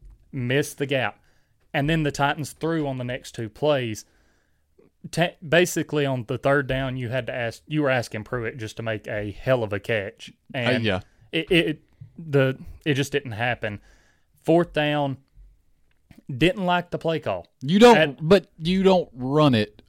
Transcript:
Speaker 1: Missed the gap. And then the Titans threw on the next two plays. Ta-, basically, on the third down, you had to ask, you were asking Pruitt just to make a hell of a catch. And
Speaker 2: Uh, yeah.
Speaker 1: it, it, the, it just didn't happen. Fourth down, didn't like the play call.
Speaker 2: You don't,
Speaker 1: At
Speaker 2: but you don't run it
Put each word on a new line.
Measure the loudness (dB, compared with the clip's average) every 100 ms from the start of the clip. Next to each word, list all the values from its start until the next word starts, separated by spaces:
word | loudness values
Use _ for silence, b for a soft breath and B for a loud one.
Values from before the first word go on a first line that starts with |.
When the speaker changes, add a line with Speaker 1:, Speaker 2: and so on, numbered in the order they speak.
| -20 -20 _
Speaker 1:
Missed | -6 0 0 -2 -4
the | -2
gap. | 0 -2 -6 _ _ _ _ _
And | -2 0
then | 0
the | 0
Titans | 0 -2 -2 -8
threw | -6 -4 -2 -4
on | -6
the |
next | -8 -10 -12
two | -10 -10
plays. | -2 0 0 -2 -8 -12 _ _ _ _ _ _ _ _ _ -8
Ta-, | -2 -2 -4 0
basically, | 2 2 0 -2 -2 -2
on | -2 -4
the | -2
third | 2 2 0
down, | -4 -4 -6
you | -6
had | -6 -4
to |
ask, | -6 -6 -8 -4
you | 0
were | 2
asking | 0 -2 -8
Pruitt | -8 -6 -6 -8
just | -10 -8
to |
make | -6 -6 -6
a | -8 -8
hell | -4 0 0
of | 0
a | -4
catch. | -2 -4 -4 -12 -20 -20 -12
And | -4 -2 0
Speaker 2:
Uh, |
yeah. | 0 -2 -6 _ _
Speaker 1:
it, | -6 0
it, | 2 2 -4 _ -20 -20 -18
the, | -2 2 2 -2 -12 -8 -2
it |
just | -2 -2
didn't | -4 -6
happen. | -4 -4 -4 -6 -8 -14 _ _ _ _ _
Fourth | 2 2 2
down, | 0 0 0 -2 -6 _ -20 -20 _ _ _ _ _ -20 -20 -12 0
didn't | 0 0 0
like | 0 -2
the | -6
play | -4 -4
call. | -4 -6 -8 _
Speaker 2:
You | 0 8
don't, | 10 10
Speaker 1:
At | 4 0 4
Speaker 2:
but | 4 2 -6
you | -2 2
don't | 4 4 0
run | -6 0 4 6 4
it | 0 -6